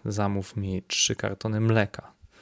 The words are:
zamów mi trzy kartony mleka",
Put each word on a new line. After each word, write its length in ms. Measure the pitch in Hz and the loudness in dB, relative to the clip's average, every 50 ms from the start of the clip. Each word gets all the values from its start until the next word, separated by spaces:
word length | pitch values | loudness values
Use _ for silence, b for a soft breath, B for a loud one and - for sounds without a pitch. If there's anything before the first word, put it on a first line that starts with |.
| - | -6
zamów 520 | 107 101 101 104 101 101 98 95 - - | -4 -2 0 0 0 0 -2 -4 -6 -6
mi 260 | 107 98 98 95 92 - | -6 -4 -2 -4 -4 -4
trzy 340 | - - - - - 107 | -4 -2 0 0 0 0
kartony 440 | - - 104 98 - - 110 107 107 | -2 -4 -4 -4 -4 -4 -2 0 2
mleka", 520 | 113 113 113 113 104 104 - - - - - _ - b b b | 4 4 4 4 4 2 -2 -8 -16 -18 -20 _ -20 b b b